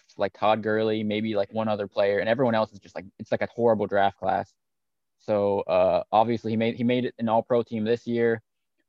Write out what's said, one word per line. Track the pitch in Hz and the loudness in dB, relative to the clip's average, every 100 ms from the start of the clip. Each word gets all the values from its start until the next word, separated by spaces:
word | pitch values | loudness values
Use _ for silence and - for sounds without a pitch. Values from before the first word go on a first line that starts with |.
| _ - | _ -6
like, | 98 | -6
Todd | - 104 110 | 0 0 2
Gurley, | 107 110 110 110 | 0 0 0 0
maybe, | 107 107 110 101 | -2 -2 -2 -2
like, | 101 | -2
one | 110 110 | -4 -2
other | 104 101 | -2 -4
player, | 107 101 101 | 0 0 2
and | 107 | 0
everyone | 120 123 110 | 0 2 0
else | 107 | -2
is | 98 | -6
just, | - 85 | -16 -14
like, | 92 - | -14 -14
it's, | 110 | -6
like, | 117 | -4
a | 101 | -4
horrible | - 117 107 101 | 0 2 2 0
draft | 101 98 - | 0 0 0
class. | 95 95 98 _ _ _ _ _ _ _ | -2 -2 -4 _ _ _ _ _ _ _
So, | - 104 101 98 | -4 0 0 -2
uh, | - 92 92 87 - | 0 2 2 2 2
obviously | 107 113 117 113 | 2 2 0 -2
he | 110 | -2
made, | 113 117 | -2 0
he | |
made | 120 127 120 | 0 0 -2
it | - | -4
an | 113 | -2
all-pro | 113 - 120 | 0 2 0
team | 113 113 107 | -2 -4 -2
this | 117 120 | -2 -2
year. | 117 117 113 - _ _ _ | 0 0 0 -6 _ _ _